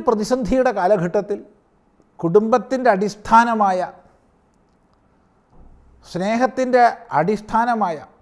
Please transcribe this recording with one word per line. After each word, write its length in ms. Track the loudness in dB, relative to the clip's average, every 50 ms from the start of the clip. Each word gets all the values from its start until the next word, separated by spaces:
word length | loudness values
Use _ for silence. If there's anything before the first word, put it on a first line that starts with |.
| 0
പ്രതിസന്ധിയുടെ 640 | 0 0 0 0 -2 -2 -2 -2 0 0 2 0 0 0 0
കാലഘട്ടത്തിൽ 600 | 0 0 2 0 0 -2 -2 -4 -4 -4 -8 -10 -10 -18 _ _ _ _ _ _ _ _ _ _ _ _ _ -6 -2
കുടുംബത്തിൻ്റെ 680 | 2 2 2 2 2 0 -2 -2 -2 -4 0 2 2 2
അടിസ്ഥാനമായ, 840 | 2 0 -4 -6 -8 -2 4 4 4 4 4 0 0 0 0 0 -2 -4 -8 -10 -18 _ _ _ _ _ _ _ _ _ _ _ _ _ _ _ _ _ _ _ _ _ _ _ _ _ _ _ _ _ _ _ -20 -20 -20 -20 _ _ _ _ _ -18 -12
സ്നേഹത്തിൻ്റെ 720 | -8 -6 -4 -2 -2 -2 -2 -2 -2 -4 -2 2 2 4 4 4 2 -2 -8 -4 -2 0
അടിസ്ഥാനമായ 760 | 0 0 -2 -4 -4 -4 -2 -2 0 0 -2 -2 -4 -4 -6 -8 -12 -20 _ _